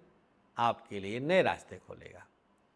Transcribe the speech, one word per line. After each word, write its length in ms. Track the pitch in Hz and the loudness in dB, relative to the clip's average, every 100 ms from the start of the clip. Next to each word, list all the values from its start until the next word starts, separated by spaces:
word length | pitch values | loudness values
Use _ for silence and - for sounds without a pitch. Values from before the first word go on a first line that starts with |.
| - _ _ _ _ - | -18 _ _ _ _ 0
आपके 420 | 117 107 - 101 | 2 0 -4 -8
लिए 200 | 95 117 | -6 -4
नए 220 | 143 185 | 2 4
रास्ते 360 | 123 87 - 92 | 4 2 -6 -18
खोलेगा। 480 | - 85 - 90 - _ _ _ _ | -16 -18 -18 -20 -20 _ _ _ _